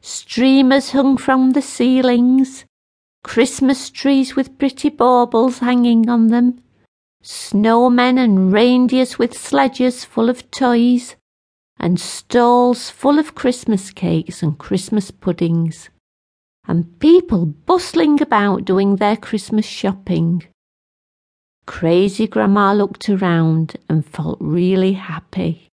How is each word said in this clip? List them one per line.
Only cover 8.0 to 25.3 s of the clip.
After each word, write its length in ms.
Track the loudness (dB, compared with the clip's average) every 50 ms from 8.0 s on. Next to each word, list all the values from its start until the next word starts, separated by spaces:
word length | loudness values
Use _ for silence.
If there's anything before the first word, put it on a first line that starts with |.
| 2 2 2 2
and 340 | 2 2 2 2 2 2 2
reindeers 680 | 4 4 4 4 2 2 2 2 0 0 -2 -2 -4
with 180 | -4 -4 -4
sledges 680 | -10 -10 -4 -2 0 0 0 -2 -2 -2 -2 -2 -4 -14
full 260 | -10 -4 -2 -2 -2
of 180 | -2 -4 -8 _ -6
toys, 640 | -2 -2 0 2 2 2 2 2 0 -2 -8 -20 _ _ _ _ _ _ _ _ _ _ _ _
and 220 | _ -4 -2 -2 -2
stalls 880 | -4 -8 -14 -16 -14 _ 0 2 4 4 4 4 2 2 0 -2 -6 -16
full 300 | -18 _ 0 0 2 2
of 160 | 0 -2 -8
Christmas 560 | -4 -4 -4 -4 -2 -4 -4 -4 -4 -4 -8
cakes 540 | -12 -6 -4 -2 -2 -2 -4 -6 -10 -6 -4
and 120 | -4 -4
Christmas 540 | -6 -8 -6 -6 -6 -4 -4 -4 -4 -4 -6
puddings, 800 | -14 _ -6 -6 -4 -2 -2 -2 0 -2 -2 -4 -6 -10 -18 -20 _ _ _ _ _ _ _ _ _ _ _ _ _ _ _ -4
and 320 | -4 -4 -4 -4 -8 _
people 460 | 4 4 4 4 4 2 -2 -2 -2
bustling 760 | -2 -6 _ _ 0 0 0 0 -2 -2 0 2 2 2 0 0
about 420 | 0 0 0 0 0 -2 -2 -2
doing 300 | -2 0 0 2 0 0
their 220 | 0 0 0 -2
Christmas 500 | -2 -6 -8 -8 -8 -6 -4 -2 -2 -2
shopping. 800 | -4 -8 -6 -6 -6 -6 -6 -6 -4 -2 -2 0 -2 -2 -4 -6 _ _ _ _ _ _ _ _ _ _ _ _ _ _ _ _ _ _ _ _ _ _ _ _
Crazy 640 | -18 -10 -4 0 2 2 4 2 2 0 -2 -4 -2
Grandma 460 | 0 0 2 2 2 2 2 2 2
looked 340 | 0 0 -2 -4 -8 -4 -4
around 680 | -2 -2 0 0 0 2 2 2 0 0 -2 -4 -8 -16 _ _
and 180 | -2 -2 -2
felt 320 | -4 -10 -10 -8 -8 -8 -6
really 520 | -6 -4 -2 0 0 2 2 2 0 0 -2
happy. 760 | -4 -8 -12 -14 -14 -14 _